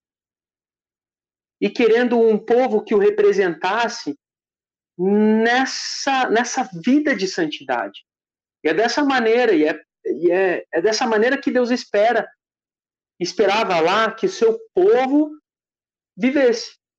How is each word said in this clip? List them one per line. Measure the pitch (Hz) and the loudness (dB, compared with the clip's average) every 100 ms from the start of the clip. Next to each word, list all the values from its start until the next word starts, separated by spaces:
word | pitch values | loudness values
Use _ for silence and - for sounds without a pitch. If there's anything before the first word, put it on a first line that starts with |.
| _ _ _ _ _ _ _ _ _ _ _ _ _ _ _ - | _ _ _ _ _ _ _ _ _ _ _ _ _ _ _ -6
e | 202 | -6
querendo | - 226 226 247 233 | 0 2 2 2 2
um | 226 214 | 2 2
povo | - 240 254 214 | 0 0 2 -2
que | - | 0
o | 208 | 2
representasse | 202 208 202 190 190 165 185 220 226 - 147 139 _ _ _ _ _ _ _ - | 2 2 2 2 0 -2 -4 -2 -4 -6 -12 -12 _ _ _ _ _ _ _ -6
nessa, | 185 208 214 220 233 247 262 - - - 220 202 - | 0 2 2 2 0 0 -2 -6 -10 -8 -4 -2 -2
nessa | 220 240 - - 170 240 | -2 -2 -6 -8 -6 0
vida | 294 302 208 | 0 0 -2
de | 185 | -4
santidade. | - 160 - 135 120 101 - _ _ _ _ _ _ | -4 -6 -6 -8 -6 -6 -12 _ _ _ _ _ _
E | 156 | -4
é | |
dessa | 165 233 - | 0 -2 0
maneira, | 277 262 220 240 233 | 0 0 2 2 2
e | 165 151 | 2 0
é, | - - _ - | -2 -12 _ -8
e | 151 175 | -2 0
é, | 180 190 151 - | 2 0 -2 -6
é | 160 | -2
dessa | 208 214 247 | -2 0 -2
maneira | 214 240 277 | 0 0 0
que | 277 | -2
Deus | 240 233 | -2 0
espera, | 254 - 202 220 226 - _ _ _ _ _ _ _ _ - | -2 -2 0 2 0 -4 _ _ _ _ _ _ _ _ -10
esperava | 175 - 196 214 190 170 | -6 0 0 2 0 0
lá | 160 208 220 | 2 2 0
que | - 190 | -2 -4
o | |
seu | - 226 220 - | 0 0 0 -4
povo | 190 190 240 262 294 302 302 _ _ _ _ _ _ _ - | 2 4 4 4 2 0 -4 _ _ _ _ _ _ _ -4
vivesse | 247 294 254 226 - - _ | 0 2 2 0 -6 -18 _